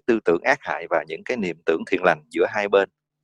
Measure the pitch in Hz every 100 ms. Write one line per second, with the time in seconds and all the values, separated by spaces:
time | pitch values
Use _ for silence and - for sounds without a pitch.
0 | - 113 - 85 123 139 - 76 85 85
1 | 78 82 104 123 92 80 - 82 113 92
2 | 90 80 - 85 90 104 101 98 98 _
3 | _ _